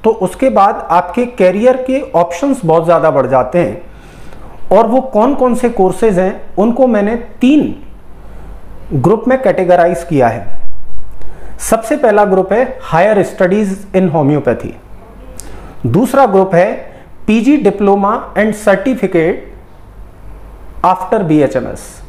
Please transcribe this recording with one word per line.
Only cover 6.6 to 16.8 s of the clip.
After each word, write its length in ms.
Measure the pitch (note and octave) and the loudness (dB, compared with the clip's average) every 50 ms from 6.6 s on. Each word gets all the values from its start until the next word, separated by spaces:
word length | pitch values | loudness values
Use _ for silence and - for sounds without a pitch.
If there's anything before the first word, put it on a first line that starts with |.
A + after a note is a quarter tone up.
| G3+ A#3+ A#3 B3+ C4 | 0 0 2 2 2
मैंने 280 | B3+ A3+ G#3 G3+ G#3 A#3 A#3 - - - - | 2 2 0 0 0 -2 -4 -8 -12 -4 0
तीन 340 | - B3 D4+ D4 E3+ G#2+ - - - - - - - - - - - - - - - - - - - - - - - - - | 2 4 4 4 2 0 -6 -10 -14 -16 -16 -16 -18 -18 -18 -18 -18 -18 -16 -16 -16 -16 -16 -16 -16 -16 -14 -14 -10 -6 -4
group 300 | C#3 A#2+ E3 A3 A3 - | 0 2 2 2 2 2
में 140 | B3 B3+ C4 | -2 -2 2
categorize 600 | - G3+ F3 - F#3 E3+ F3+ F3 E3+ F3 F3+ F3 - | 0 0 0 0 2 2 4 4 4 2 0 -2 -6
किया 240 | - E3 C#3 B2 | -2 0 2 2
है। 320 | A#2 A2+ A2+ - - - - - - - - - - - - - - - - - - - - - - - - - - | 2 0 -2 2 4 4 6 8 6 6 6 4 6 6 4 4 2 0 0 0 0 0 -2 -8 -8 -8 -6 0 0
सबसे 280 | A3 A3+ - - D4+ | 0 0 2 -2 -2
पहला 280 | - C#4+ A3 G3+ G#3 G#3 | 2 2 2 4 4 4
group 280 | G3 F#3+ F#3+ F#3 F#3 G3 | 4 2 0 2 0 0
है 260 | A3+ C4 B3 - - - - - | 0 0 -2 -6 -12 -8 -2 0
higher 300 | E3 F#3 G#3+ A3 G3+ G3 G3 | 2 2 4 2 2 0 -2
studies 400 | - - F#3+ F3+ F#3+ G#3+ G#3+ F#3+ G3 F#3+ - - - | 0 -2 0 0 2 0 0 -2 -4 -8 -10 -4 -2
in 140 | F#3+ F#3 F3 C#3+ | 0 0 2 0
homeopathy, 560 | E3 C#3+ C3+ D3+ D3 - B2+ A2+ - - - - - - - - - - - - - - - - - - - - - - - - - - | 0 2 2 0 0 0 -2 -2 -2 -6 -12 -14 -16 -20 -20 -20 -20 -20 -20 -20 -20 -20 -18 -18 -16 -16 -16 -16 -16 -16 -16 -12 -6 -4
दूसरा 380 | A2+ A#2 F#3 C4 - - C#4 C4+ | 0 2 2 2 2 4 2 4
group 280 | A3 F#3+ G3 - - E3+ | 4 4 2 2 4 2
है 180 | E3+ F#3 A3 E4+ - | 2 2 2 -2 -8